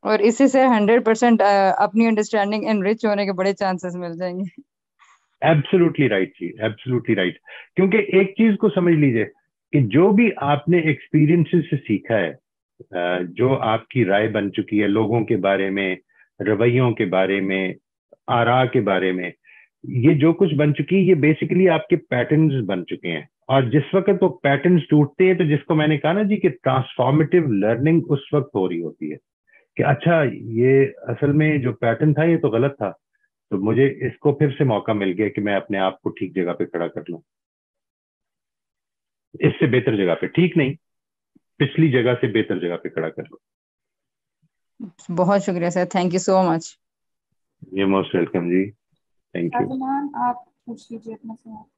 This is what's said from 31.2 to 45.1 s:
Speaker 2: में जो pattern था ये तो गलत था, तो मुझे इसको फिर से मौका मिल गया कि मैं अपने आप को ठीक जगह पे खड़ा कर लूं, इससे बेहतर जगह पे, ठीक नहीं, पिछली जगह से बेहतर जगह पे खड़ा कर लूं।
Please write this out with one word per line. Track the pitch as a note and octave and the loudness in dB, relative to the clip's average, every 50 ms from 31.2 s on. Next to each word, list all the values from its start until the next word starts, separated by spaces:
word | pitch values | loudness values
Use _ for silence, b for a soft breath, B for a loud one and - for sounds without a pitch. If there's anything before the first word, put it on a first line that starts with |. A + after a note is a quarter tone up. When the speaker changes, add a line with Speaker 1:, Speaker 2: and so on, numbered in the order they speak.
| - D3 C#3+ | -2 0 2
Speaker 2:
में | D3+ D#3 D#3 D3+ D3 A#2+ | 2 2 2 0 0 -2
जो | B2+ A2+ | -4 -4
pattern | - - A#2 A#2 - - D#3 C#3+ | -2 -2 -2 0 0 0 0 2
था | C3+ D#3 | 2 2
ये | E3+ E3+ | 2 0
तो | D#3+ E3 C3 | 2 0 0
गलत | G#2+ A2+ B2+ C#3 | 0 0 0 -2
था, | C#3 _ A2 F#2+ F#2 _ _ _ _ _ _ _ _ _ _ _ | -2 _ -8 -8 -8 _ _ _ _ _ _ _ _ _ _ _
तो | G#2 F#2+ | -6 -4
मुझे | G2 G#2+ A#2 A#2 C3+ C#3 C3+ B2+ B2+ | -2 -2 2 2 2 2 0 -4 -8
इसको | B2+ - _ - D3 C3+ | -8 -8 _ -2 -2 0
फिर | C#3 D3+ C#3+ | 2 0 -2
से | C3 - D#3 | 0 0 0
मौका | C3 A2 G2+ - - A2 | 0 0 -2 -2 -2 -4
मिल | G#2+ G2 F#2+ F2+ | -2 -2 -2 -2
गया | F#2 G#2+ G2+ | -2 -2 -4
कि | - - | -2 -4
मैं | G2+ G#2 G2+ | -4 -2 -2
अपने | G2 F#2+ - G2+ G2 | -2 -4 -4 -4 -2
आप | F#2+ F#2+ F#2+ _ _ | -2 -2 -4 _ _
को | G#2 | -10
ठीक | - - G2+ F2+ E2+ | -8 -8 -12 -8 -4
जगह | F#2+ F2 E2+ E2+ | -4 -4 -4 -4
पे | - F2 | -6 -6
खड़ा | E2+ _ E2+ E2+ E2 | -6 _ -6 -6 -6
कर | - E2 D#2+ - | -8 -10 -12 -12
लूं, | F2 E2 _ _ _ _ _ _ _ _ _ _ _ _ _ _ _ _ _ _ _ _ _ _ _ _ _ _ _ _ _ _ _ _ _ _ _ _ _ _ _ _ _ _ _ - | -14 -14 _ _ _ _ _ _ _ _ _ _ _ _ _ _ _ _ _ _ _ _ _ _ _ _ _ _ _ _ _ _ _ _ _ _ _ _ _ _ _ _ _ _ _ -2
इससे | - D3+ C3 - E3+ | 0 0 0 2 0
बेहतर | C#3+ A#2 B2+ A2+ - A2+ | 2 2 2 0 0 0
जगह | G2+ G2 F2+ E2 | 0 2 0 0
पे, | - - | -2 -4
ठीक | - - - F3 F3+ - | -4 0 2 0 2 2
नहीं, | E3+ C#3+ B2+ C#3+ - _ _ _ _ _ _ _ _ _ _ _ _ _ _ _ _ | 0 0 0 -4 -8 _ _ _ _ _ _ _ _ _ _ _ _ _ _ _ _
पिछली | D3+ C3+ - - D#3+ D#3+ | -4 -4 0 2 2 2
जगह | B2 B2+ A2+ B2 B2 | 2 2 2 2 0
से | A#2+ - A#2 G2 | 0 -2 -2 0
बेहतर | A2 G#2 - G2+ F2+ | -2 -2 -2 -4 -6
जगह | E2+ F2 F2 | -4 -6 -6
पे | E2 - E2+ | -6 -10 -10
खड़ा | - E2 D#2+ D#2+ | -8 -6 -8 -6
कर | - - - | -8 -12 -16
लूं। | - - - _ _ _ _ _ _ _ _ _ _ _ _ _ _ _ _ _ _ _ _ _ _ _ _ _ _ _ _ A#3 F#3 _ _ - - | -16 -16 -20 _ _ _ _ _ _ _ _ _ _ _ _ _ _ _ _ _ _ _ _ _ _ _ _ _ _ _ _ -18 -18 _ _ -14 -10